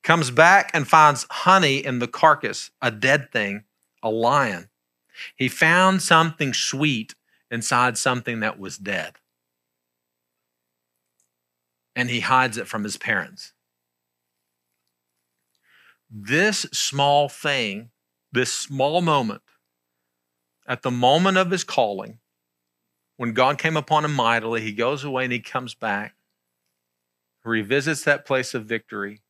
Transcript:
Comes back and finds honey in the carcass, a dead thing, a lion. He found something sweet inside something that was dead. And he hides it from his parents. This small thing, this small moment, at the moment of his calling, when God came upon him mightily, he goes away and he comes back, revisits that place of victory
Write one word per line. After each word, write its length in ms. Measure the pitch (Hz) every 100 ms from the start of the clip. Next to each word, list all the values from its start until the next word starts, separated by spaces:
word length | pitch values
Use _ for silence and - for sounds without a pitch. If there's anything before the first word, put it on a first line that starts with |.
Comes 280 | - 165 135
back 400 | 123 165 196 -
and 140 | 170 135
finds 380 | 160 151 135 -
honey 540 | - 185 190 156 135 139
in 140 | 123
the 80 | 120
carcass, 640 | - 156 147 110 98 - _
a 100 | 127
dead 380 | 107 127 143 127
thing, 320 | 117 101 101 _ _ _ _
a 80 | 113
lion. 600 | 113 117 143 123 90 92 _ _ _ _ - - -
He 140 | 131
found 520 | - 160 175 185 190
something 520 | - 165 165 - 143
sweet 600 | 117 - 135 151 120 110 - _ _ _
inside 460 | 120 110 127 127 120
something 420 | 135 123 117 113
that 180 | 107 -
was 200 | 95 -
dead. 380 | 98 110 - _ _ _ _ _ _ _ _ _ _ _ _ _ _ _ _ _ _ _ _ _ _ _ _ _ _ _ _
And 160 | - 123
he 120 | 120
hides 360 | 98 131 127 113
it 120 | 98
from 160 | 113 104
his 100 | -
parents. 560 | - 104 85 - - _ _ _ _ _ _ _ _ _ _ _ _ _ _ _ _ _ _ _ _ _ _ _ _ _ _
This 500 | 107 101 143 208 202 -
small 560 | - - 139 143 143 143
thing, 640 | - 151 139 110 98 117 _ _ _ _
this 220 | 120 127
small 480 | - - 139 139 165
moment, 400 | 170 143 113 98 _ _ _ _ _ _ _ _ _ _ _ _ -
at 180 | 123
the 80 | 131
moment 460 | 123 123 151 190 185
of 140 | 185
his 140 | 180 -
calling, 540 | - 110 98 107 113 _ _ _ _ _ _ _ _ _ -
when 160 | 120
God 240 | 113 127 143
came 180 | 160 156
upon 300 | 147 156 151
him 80 |
mightily, 480 | 143 117 117 113 113
he 100 | 110
goes 320 | 104 117 143
away 220 | 143 131 127
and 80 |
he 80 | 123
comes 320 | - 131 123
back, 420 | - 113 101 107 _ _ _ _ _ _ _ _ _ _ _ _ _
revisits 600 | 117 113 101 135 139 147
that 220 | - 143 -
place 280 | 131 123
of 120 | 123 110
victory 580 | 113 _ 104 101 107 _